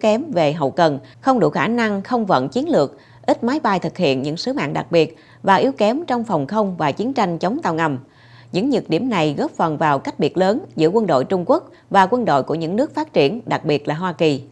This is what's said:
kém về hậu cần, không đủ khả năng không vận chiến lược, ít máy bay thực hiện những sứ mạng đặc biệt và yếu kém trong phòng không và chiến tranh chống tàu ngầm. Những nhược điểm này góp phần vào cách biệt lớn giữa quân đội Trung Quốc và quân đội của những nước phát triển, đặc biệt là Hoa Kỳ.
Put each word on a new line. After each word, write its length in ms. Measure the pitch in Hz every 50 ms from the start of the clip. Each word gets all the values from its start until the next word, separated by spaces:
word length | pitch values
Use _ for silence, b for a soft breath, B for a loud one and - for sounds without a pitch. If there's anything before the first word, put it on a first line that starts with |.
kém 300 | - 214 214 240 339 320
về 220 | 220 175 156 143 156
hậu 180 | 170 143 131
cần, 280 | - 180 170 156 139 127 B B B B
không 180 | - 269 262 233
đủ 100 | 160 147
khả 180 | 156 170 139
năng 340 | 208 233 240 226 214 202 196
không 240 | 190 - 254 233 220
vận 240 | 185 160 127 131 -
chiến 200 | - 247 302 349
lược, 280 | 254 165 139 131 B B B B B B B
ít 160 | - - - 233
máy 160 | 233 285 311
bay 200 | 302 220 196 175
thực 180 | 175 160 -
hiện 240 | - 175 139 131 135
những 160 | 135 151 156
sứ 160 | 170 - 247 269
mạng 200 | - 147 - 156
đặc 180 | 160 156 -
biệt 260 | 170 170 156 156 B B B B B B B
và 120 | 190 190
yếu 160 | 175 - 269
kém 340 | 269 - 208 208 254 311 349
trong 180 | - 247 240 226
phòng 240 | 226 180 151 156
không 300 | - 208 220 208 190 180
và 140 | 165 156 139
chiến 220 | 131 - 208 262 262
tranh 240 | 247 202 175 170
chống 220 | 156 180 180 247 330 330
tàu 100 | 185 160
ngầm. 240 | 160 165 156 135 123 B B B B B B B B B B
Những 180 | - 180 233 285
nhược 200 | 254 185 - -
điểm 200 | 160 170 240 262
này 260 | 214 170 156 151 139
góp 140 | 175 262 330
phần 260 | - - 180 160 151
vào 220 | 143 160 151 143 135
cách 200 | - - - -
biệt 180 | 170 - -
lớn 220 | 170 185 190 220 320 381 - -
giữa 120 | - 156 165
quân 180 | 196 226 214
đội 180 | 175 147 127 196
Trung 180 | - 196 180 170
Quốc 220 | - 285 359 - B B B B B
và 160 | 185 196 190
quân 200 | 185 247 254 220
đội 180 | 180 143 135 -
của 120 | - 147
những 200 | 165 165 160 190
nước 200 | 226 294 320 -
phát 180 | 302 311 - -
triển, 280 | 180 143 139 208 240 -
đặc 200 | 160 156 - -
biệt 220 | 156 147 135 -
là 80 | 151 147
Hoa 180 | 160 185 180 156
Kỳ. 280 | - 165 156 139 127 120 -